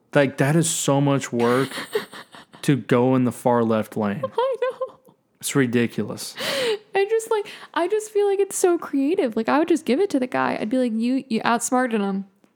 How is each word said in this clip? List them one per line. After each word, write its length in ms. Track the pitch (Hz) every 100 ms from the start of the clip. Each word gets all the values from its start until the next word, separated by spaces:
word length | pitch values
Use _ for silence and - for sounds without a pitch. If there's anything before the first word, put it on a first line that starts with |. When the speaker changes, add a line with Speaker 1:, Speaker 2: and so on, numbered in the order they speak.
| _
Speaker 1:
like, 240 | 147 139 -
that 180 | 139 160
is 140 | 160
so 320 | - - 139
much 320 | 143 139 -
work 360 | 117 117 127 135 - - 415 - -
Speaker 2:
<laughs> 420 | - - - -
Speaker 1:
to 140 | - 139
go 400 | 104 123 127 131
in 80 |
the 80 | 123
far 320 | - 127 120
left 340 | 113 110 104 -
lane. 240 | 104 101
Speaker 2:
I 320 | - - 523 480
know. 380 | 494 - 508 - - _ _ _
Speaker 1:
It's 140 | - 143
ridiculous. 800 | 127 120 117 - 104 - - - 622 554 494 415 _
Speaker 2:
I 120 | 392 403
just, 220 | 453 440
like, 160 | 440 403 - -
I 140 | 302 349
just 240 | 427 427
feel 160 | 403 403
like 120 | 392
it's 160 | 392 -
so 220 | 359 339
creative. 580 | - 277 269 381 269 220
Like, 140 | 226
I 80 | 269
would 100 | 339
just 180 | 339 -
give 140 | 262
it 120 | 403
to 80 | 277
the 80 | 254
guy. 280 | 131 131 -
I'd 80 | 214
be 80 | 262
like, 140 | 247
"You, 300 | 220 240 262 -
you 140 | 220
outsmarted 560 | - 233 - 254 254 226
him." 260 | 196 196 196 _ _